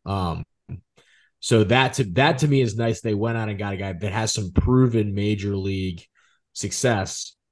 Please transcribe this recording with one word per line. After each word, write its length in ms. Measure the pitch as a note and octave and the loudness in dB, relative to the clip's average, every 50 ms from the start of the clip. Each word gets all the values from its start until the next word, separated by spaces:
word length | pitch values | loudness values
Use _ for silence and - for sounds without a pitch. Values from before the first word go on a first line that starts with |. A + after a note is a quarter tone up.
| - | -6
Um, 380 | - G2 G2 F#2 E2+ D#2+ E2 - _ _ _ _ - - - _ _ _ _ _ _ _ _ _ _ _ - | -4 -2 -2 0 -2 -2 -4 -8 _ _ _ _ -16 -16 -16 _ _ _ _ _ _ _ _ _ _ _ -10
so 240 | - - A#2+ A2 G#2+ | 0 4 4 4 6
that 300 | F#2+ A#2+ C3 C3+ B2+ - | 6 4 4 4 2 0
to, 100 | - B2 F#2+ E2+ | -2 -2 0 2
that 260 | B2 C#3 D#3 D#3 B2+ | 2 2 2 2 2
to 80 | D#3 | 2
me 140 | D3 C#3 C3+ | 4 4 4
is 140 | B2+ A2 G2 | 2 2 0
nice. 260 | A#2 A#2 A#2 A2 - | -2 -2 -2 -2 -2
They 140 | - A2+ G#2 | -2 -2 -2
went 220 | G2+ A2 A#2 A2+ | 0 0 -2 -2
out 120 | A2+ A2 G#2+ | -2 -4 -4
and 80 | G#2 | -4
got 160 | G2 G#2 G2+ G2 | -6 -6 -6 -6
a 40 | |
guy 160 | F#2+ G2 G2 F#2+ | -6 -6 -6 -6
that 180 | E2 G#2+ G2 | -6 -6 -4
has 200 | G2 A#2 A2 G#2+ | -2 -2 -2 -2
some 200 | - A2+ G2+ F2+ | -2 -4 -4 0
proven 640 | - - - A#2+ B2 C3 C3 B2 A2+ A2+ G#2 G#2 G2 | 0 0 2 4 4 6 4 4 4 2 0 0 -2
major 400 | G2+ G2+ G#2 G#2+ G2 G2 G2+ G2+ | -2 0 0 0 -2 -2 -4 -4
league 480 | G2 F#2+ G2 G2 F#2+ F#2+ F#2 E2+ E2 - _ _ _ _ _ _ _ _ _ - | -2 -2 -2 -2 -2 -2 -4 -6 -8 -14 _ _ _ _ _ _ _ _ _ -12
success. 800 | - - G2+ - - - B2 A#2 G2 F#2+ - - - - - _ _ _ _ | -8 -6 -6 -4 0 0 2 2 2 -2 -4 -6 -10 -12 -14 _ _ _ _